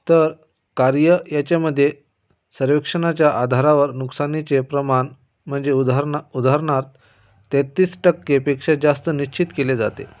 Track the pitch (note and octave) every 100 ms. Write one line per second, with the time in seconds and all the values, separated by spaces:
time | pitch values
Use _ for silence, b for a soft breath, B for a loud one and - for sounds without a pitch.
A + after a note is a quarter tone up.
0 | - E3 D#3 D#3 _ _ _ - C3 C#3+
1 | D#3 F3+ - D3+ C#3+ E3 D#3+ C#3 C#3+ -
2 | _ _ _ _ _ - C3 D3 D3 F3
3 | E3+ D#3 D3+ A#2 B2 B2+ D3 D3 C#3+ B2+
4 | C3 - D3 D#3 D3+ C#3 C3 C#3+ C#3 B2+
5 | C3 - _ _ - C#3 C#3 C3+ B2+ B2+
6 | D3 D3 - C3 B2+ D3+ D#3+ C3+ C3+ _
7 | b b b b - C#3 C#3 F3+ F3+ -
8 | F3+ - - C#3 C#3 C3+ - D3 D3 C#3
9 | E3+ C#3+ C3+ - F3 - C3 B2 G#2+ -
10 | - -